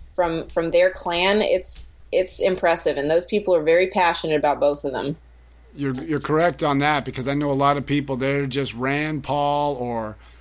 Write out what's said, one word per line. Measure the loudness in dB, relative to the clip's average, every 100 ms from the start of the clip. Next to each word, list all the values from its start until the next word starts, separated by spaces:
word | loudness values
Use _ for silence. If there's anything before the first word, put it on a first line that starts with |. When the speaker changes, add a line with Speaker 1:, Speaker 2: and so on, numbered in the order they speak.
| -10
Speaker 1:
from, | -2 -2 -2 -4
from | -4 2
their | 4 4
clan, | 2 -2 2 4 4
it's, | 2 0 -2 -6 -8 -14 -4
it's | -2 0 0
impressive. | 0 0 2 2 0 -2
And | 0
those | 0 0
people | -2 2 2
are |
very | 4 4 4
passionate | 2 2 2 0 2
about | 2 2
both | 2 0
of | -4
them. | -4 -4 -6 -10 -20 -20 -20 -20
Speaker 2:
You're, | -6 -4 -4
you're | -4 -4
correct | 0 2 2 0
on | 0 2
that, | 2 2 -2
because | -6 -2
I |
know | -2 0
a |
lot | 2 2 2
of | 0
people, | -2 -2 -2
they're | 0 0 -2
just | -2 -4
Rand | -4 -2 -2 -2 -4
Paul | -2 0 0 0 0 -2
or | -4 -4 -6 -10 -18 -20